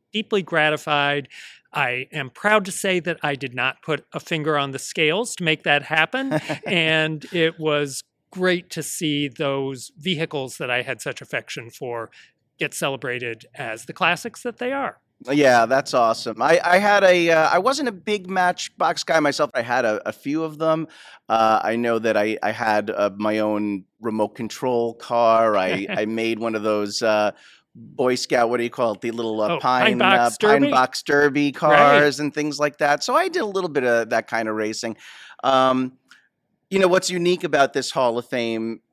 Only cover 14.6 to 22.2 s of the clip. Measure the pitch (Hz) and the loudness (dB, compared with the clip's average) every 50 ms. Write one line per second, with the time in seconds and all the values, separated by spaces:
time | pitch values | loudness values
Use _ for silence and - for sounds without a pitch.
14.6 | 247 247 269 277 269 - - _ _ _ _ - - - 139 147 143 131 123 120 | -8 -6 -6 -4 -6 -6 -8 _ _ _ _ -14 -6 -2 2 4 6 6 6 6
15.6 | 117 113 127 135 143 - - 131 117 113 113 - - 123 110 104 117 147 165 175 | 6 4 2 0 0 0 0 2 2 2 0 -2 -4 -8 -4 0 2 2 4 2
16.6 | - 170 180 190 202 208 208 202 196 185 180 180 170 170 165 160 160 - - 175 | 4 4 2 4 4 4 4 6 6 6 6 6 4 4 4 4 4 4 2 2
17.6 | 185 247 269 - 302 247 208 180 165 - 208 208 185 180 190 185 180 180 180 - | 2 0 0 -2 -2 -6 -6 -6 -6 -4 -4 -4 -4 -4 -2 0 2 0 0 -2
18.6 | - - _ - 180 160 170 - - - 170 160 151 143 135 - 151 147 - 131 | -6 -10 _ -4 -2 -2 -2 -2 -2 0 2 2 2 2 0 0 -2 -2 -2 -4
19.6 | 117 117 123 127 123 113 107 101 - - - - - 135 143 156 160 156 156 147 | -4 -2 0 0 0 0 0 -2 -4 -6 -8 -8 -6 -6 -6 -4 -6 -6 -6 -4
20.6 | 160 160 160 160 160 - - - - - - - _ - 110 113 113 110 110 107 | -2 0 0 -2 -2 -8 -12 -18 -20 -20 -20 -14 _ -2 2 2 4 4 4 2
21.6 | - - 110 117 120 117 117 113 110 113 110 104 | 2 0 -2 0 0 0 0 0 0 0 2 2